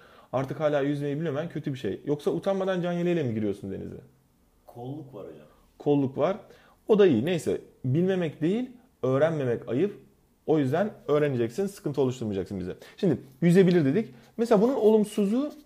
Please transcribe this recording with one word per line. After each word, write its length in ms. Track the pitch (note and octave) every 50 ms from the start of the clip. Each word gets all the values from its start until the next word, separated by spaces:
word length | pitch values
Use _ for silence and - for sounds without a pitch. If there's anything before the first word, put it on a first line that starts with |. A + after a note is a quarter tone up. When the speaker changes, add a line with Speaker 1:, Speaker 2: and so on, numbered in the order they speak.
| - - - - - -
Speaker 1:
Artık 280 | - B2+ C3+ C3 C#3+ C#3
hala 200 | D#3 D3 D3+ C#3+
yüzmeyi 360 | C#3 C#3+ D3 C#3+ C#3+ C#3+ C#3
bilmemen 320 | D3+ E3+ D#3+ C3+ C#3+ E3+ E3+
kötü 240 | - - - D#3
bir 60 | C3 B2+
şey. 220 | - G2 F#2+ - -
Yoksa 260 | C#3+ D3 D3 - F#3+
utanmadan 520 | - E3+ - G3 G3 F#3+ F#3+ F#3+ F#3+ F3+
can 100 | E3+ F3
yeleğiyle 300 | F3 F3 F3 F3 F3 E3+
mi 120 | C#3+ A#2+ G#2+
giriyorsun 380 | A2 G#2+ G2+ G2 - - G2
denize? 240 | F#2+ F#2 F2+ F2+ F2 - - - _ _ _ _ _ _ _ _ _ _ _
Speaker 2:
Kolluk 480 | - - A#2+ A#2+ C3 C#3+ D#3 C#3 C3+ -
var 120 | G2+ -
hocam. 200 | - D2+ D2+ - - _ _ _ _ _ _
Speaker 1:
Kolluk 400 | - D3 C#3+ C#3+ C#3 B2+ C3+ C3
var. 180 | C#3+ F3 G3+ A3 - - - _ _ _ _ _ _ -
O 100 | A3 G3
da 80 | G3+
iyi. 180 | F#3 C3 G#2+ C3
Neyse. 360 | E3+ F#3 D#3 - G#2 F2+ - - - _ _ -
Bilmemek 560 | B2+ C3 E3 F3+ F#3+ F#3+ F3+ E3+ D3+ - -
değil, 300 | D3 E3+ G3+ A#3 B3+ B3+ - - _ _ _ -
öğrenmemek 680 | - B2+ C3 C3+ D3+ E3 D#3+ D3+ C3+ B2 A#2 - - -
ayıp. 300 | A#2 C3+ F#3 G#3 - - - _ _ _ _ _ _ _ -
O 120 | - D#3+ D#3
yüzden 320 | C#3 B2+ C#3+ E3+ G#3 G#3 - - - -
öğreneceksin, 580 | D3 D3 D3 D3 C3 A#2 A#2 A2+ - - G3
sıkıntı 340 | G3 - - - D#3 C3+ D3+
oluşturmayacaksın 600 | C3+ B2+ B2+ - A#2+ G#2+ G2+ F#2+ F2 - G#2 F#2
bize. 160 | F2+ F2+ D#2+ - - - -
Şimdi 220 | - G#3+ F3 B2+ - - - - -
yüzebilir 440 | E3 F3 E3+ G3 F#3 F#3 F3 F3+ D3
dedik. 300 | C3+ D3 G#3+ A3+ - - - - - -
Mesela 260 | - A#3 A#3 A#3 F#3+
bunun 120 | A3 B3 C#4
olumsuzu, 800 | B3 A3 G#3 A3 A3 G3+ G#3 - G#3+ G3+ G3 A3 B3+ D4 D4 - - -